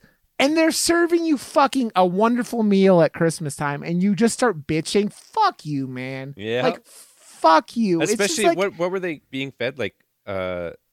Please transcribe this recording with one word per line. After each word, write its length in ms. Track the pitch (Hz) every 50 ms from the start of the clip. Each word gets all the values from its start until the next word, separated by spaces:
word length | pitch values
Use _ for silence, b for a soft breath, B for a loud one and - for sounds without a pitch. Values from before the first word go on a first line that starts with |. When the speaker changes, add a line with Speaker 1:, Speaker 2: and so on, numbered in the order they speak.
| b b b b b _ _ -
Speaker 1:
and 180 | 254 285 311
they're 160 | 330 320 320
serving 540 | - - - - 339 339 339 330 349 339 330
you 100 | 330 294
fucking 560 | 233 - - - 311 277 - - 269 240 220 -
a 120 | 190 185
wonderful 560 | 180 175 190 220 233 247 240 240 - 240 240
meal 400 | 220 208 196 196 190 190 185 170
at 100 | 156 139
Christmas 440 | - - 170 165 - - 165 143 -
time 260 | - 151 143 143 147
and 200 | 151 160 170 175
you 120 | 185 208 202
just 160 | 160 233 226
start 340 | - - 254 233 180 151 -
bitching, 460 | - 156 160 156 - - 202 208 202
fuck 540 | - - - _ - 440 427 370 - - -
you, 200 | 151 147 135 135
man. 460 | 131 127 123 127 131 135 135 135 139 139 98
Speaker 2:
Yeah. 240 | 101 110 117 123
Speaker 1:
Like, 240 | 151 - - - _
fuck 880 | _ - - - _ _ _ _ - - - - 320 320 311 - - -
you. 240 | 233 226 190 170 160
It's 120 | 147 381
just 100 | - -
Speaker 2:
Especially, 260 | 202 185 320 226 208 -
Speaker 1:
like 80 | - 175
Speaker 2:
what, 200 | 196 190 - 160
what 120 | 175 185
were 100 | 185 196
they 200 | 180 180 151 120 _ _
being 220 | 135 135 135 135
fed? 260 | - - 117 131 - -
Like, 160 | 107 95 - _ _ _ _ _ _
uh, 440 | 101 98 95 92 92 90 87 87 82 76 - _ _